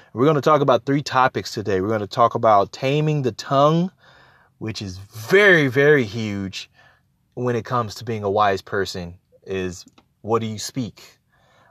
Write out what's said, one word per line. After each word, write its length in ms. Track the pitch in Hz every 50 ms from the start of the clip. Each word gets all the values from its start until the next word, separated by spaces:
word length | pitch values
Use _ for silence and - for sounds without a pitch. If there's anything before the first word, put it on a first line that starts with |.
| - _ -
We're 120 | 107 127
gonna 160 | 151 156 143
talk 200 | - 160 151 143
about 240 | 143 135 123 113 -
three 180 | - 139 139 135
topics 480 | - - 131 127 127 - 110 98 -
today. 280 | - 117 104 110 98 92
We're 100 | 92 107
gonna 180 | 113 107 104 98
talk 260 | - 131 117 113 -
about 380 | 117 117 113 107 101 98 -
taming 500 | - - - 131 143 151 151 156 151 147
the 120 | 131 120 104
tongue, 580 | - - - 139 135 143 151 160 170 175 190 - _ _ _ _ _ _ _ _ _ _ _ _ _
which 240 | 113 110 104 -
is 160 | 107 95 90 92
very, 680 | 101 - - 110 107 - 185 196 208 202 180 160 147 135
very 380 | 113 139 139 147 151 143 120
huge 600 | 104 101 117 110 107 101 101 98 95 - - - - _ _ _ _ _ _ _ _ _ _ _ _ _
when 200 | 123 123 123 120
it 100 | 113 -
comes 280 | - 131 123 117 101 -
to 100 | - 113
being 180 | 113 113 107 104
a 80 | 101
wise 320 | 98 107 104 101 98 95 -
person, 520 | - - 101 95 - - 95 87 85 87 - _ _ _ _ _
is 400 | - 95 95 92 90 87 - - - _ _ _ _ _ _
what 180 | - 104 113 117
do 80 | 113 110
you 100 | 110 101
speak? 600 | - - - 139 123 92 - - - - _ _ _ _ _ _ _ _ _ _ _ _